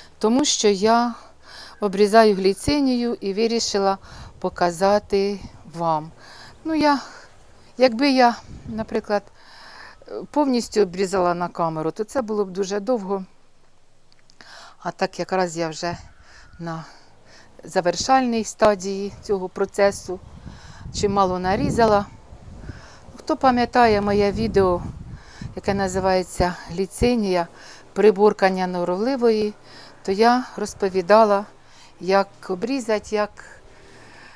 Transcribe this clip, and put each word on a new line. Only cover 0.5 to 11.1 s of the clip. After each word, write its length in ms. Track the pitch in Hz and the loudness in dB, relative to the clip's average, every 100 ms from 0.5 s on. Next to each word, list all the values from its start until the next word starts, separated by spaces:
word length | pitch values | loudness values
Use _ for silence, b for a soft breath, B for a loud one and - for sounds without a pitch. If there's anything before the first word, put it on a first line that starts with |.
| - 214 | 2 2
я 460 | 190 214 233 240 233 B - B B B B | 2 4 2 0 -6 B -20 B B B B
обрізаю 540 | 208 190 208 220 220 | -4 2 6 8 6
гліцинію 800 | 190 196 196 - 294 269 247 240 240 | 4 0 0 -2 0 2 0 -2 -4
і 140 | 196 | -6
вирішила 640 | 196 226 226 - 202 196 196 B B B - | -2 0 0 -2 0 0 -2 B B B -8
показати 1040 | 180 - 175 170 196 208 - 202 202 196 - - - | -8 -2 -2 2 2 2 0 -2 0 -4 -12 -18 -16
вам. 360 | 165 165 156 160 - B B B - | -4 -2 -2 -4 -16 B B B -14
Ну, 100 | 320 | -4
я, 260 | 320 294 277 B B B B - - - - | 0 2 2 B B B B -20 -20 -20 0
якби 320 | 254 220 285 | 0 2 2
я, 260 | 262 240 226 B B - | 4 4 2 B B -12
наприклад, 560 | 220 214 220 214 202 - B B B B B B B - 107 185 | -10 -6 -8 -4 -4 -4 B B B B B B B -14 -14 -4
повністю 500 | 285 277 240 - 214 | -2 0 0 -2 0
обрізала 540 | 196 180 190 | 0 0 -2